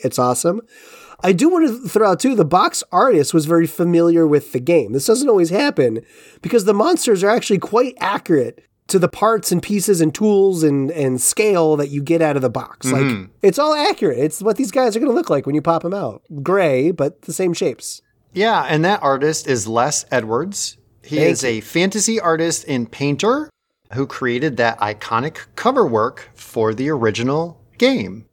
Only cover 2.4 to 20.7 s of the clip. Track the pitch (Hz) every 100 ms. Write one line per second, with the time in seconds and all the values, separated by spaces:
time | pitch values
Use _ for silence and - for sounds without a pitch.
2.4 | 156 180 330 - - 240 269 185 123 165
3.4 | 151 170 165 - 175 170 170 170 160 147
4.4 | - 131 127 170 101 131 180 226 285 202
5.4 | 165 190 285 277 170 110 - - - _
6.4 | 170 240 190 202 330 359 - 190 202 226
7.4 | - 196 - 226 254 - 185 202 - 151
8.4 | 117 - _ _ - 190 170 - 214 220
9.4 | - 180 - 208 185 180 156 151 214 202
10.4 | 196 180 156 139 135 165 135 127 - -
11.4 | 214 180 156 147 143 143 139 165 156 143
12.4 | 127 127 - - 131 131 135 104 95 _
13.4 | 196 277 302 302 311 - 185 120 151 -
14.4 | 202 208 254 269 247 214 277 240 - 143
15.4 | 135 151 156 165 170 196 139 101 - 147
16.4 | 139 196 165 127 151 175 135 - - 160
17.4 | 185 170 170 120 - - _ _ _ 180
18.4 | 220 196 139 151 170 208 143 135 147 156
19.4 | 139 123 104 113 139 - - 131 110 117
20.4 | 180 202 -